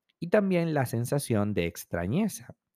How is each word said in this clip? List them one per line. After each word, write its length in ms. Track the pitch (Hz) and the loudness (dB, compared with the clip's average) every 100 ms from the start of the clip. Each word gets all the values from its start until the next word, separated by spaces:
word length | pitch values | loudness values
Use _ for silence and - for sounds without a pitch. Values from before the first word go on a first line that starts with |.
| _ _ | _ _
y 100 | 175 | 2
también 440 | 214 196 180 170 | 2 4 2 2
la 140 | 147 123 | 0 0
sensación 680 | 117 123 143 - 110 104 | -2 -2 -2 0 0 2
de 140 | 95 85 | 0 -2
extrañeza, 880 | - - 85 90 151 214 - - - _ | -4 -6 -4 -2 0 -2 -4 -14 -20 _